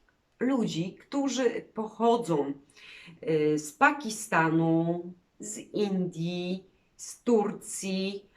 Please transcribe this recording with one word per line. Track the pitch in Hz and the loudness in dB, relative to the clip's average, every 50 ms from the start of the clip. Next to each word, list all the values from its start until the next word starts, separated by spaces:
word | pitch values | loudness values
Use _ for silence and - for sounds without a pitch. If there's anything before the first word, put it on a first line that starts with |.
| _ _ _ _ _ _ _ _ | _ _ _ _ _ _ _ _
ludzi, | 226 262 277 240 208 170 160 156 180 196 - - | 0 0 2 2 0 0 -2 -4 -4 -6 -8 -14
którzy | - _ - 285 277 269 226 254 254 226 - - - - _ | -14 _ -4 -2 -2 0 0 2 0 0 0 -2 -8 -8 _
pochodzą, | 220 214 - - - 226 233 233 226 - 170 165 143 139 139 139 - - _ _ - - - - - - 170 165 - - - | -8 -8 -8 -4 2 4 4 4 4 2 0 0 0 0 -2 -4 -8 -14 _ _ -20 -20 -20 -20 -20 -20 -20 -20 -8 -2 0
y, | 160 151 151 151 151 147 | 2 4 4 2 2 0
z | - - | -2 -8
Pakistanu, | - _ 269 294 294 294 - 220 214 - - - 190 165 160 160 160 160 165 165 165 165 165 170 175 175 170 180 - - _ _ _ _ | 0 _ 4 4 4 2 -4 -8 -8 -8 -6 0 2 2 4 4 4 4 4 4 4 4 2 2 -2 -2 -4 -10 -14 -18 _ _ _ _
z | - - - - | -14 -12 -12 -12
Indii, | - - - 208 208 196 196 185 180 165 - 160 165 175 180 175 180 180 190 185 - _ _ _ _ _ _ | -12 -6 -2 -2 0 0 0 0 -2 -2 -4 -4 -4 -4 -4 -4 -4 -4 -6 -6 -8 _ _ _ _ _ _
z | - - - - - | -18 -18 -18 -18 -6
Turcji, | _ 240 233 214 202 - - - - - - - 190 190 190 190 190 196 202 202 - _ _ | _ 2 4 4 4 0 -4 -8 -12 -12 -12 -8 -6 -4 -2 -2 -2 -4 -6 -8 -14 _ _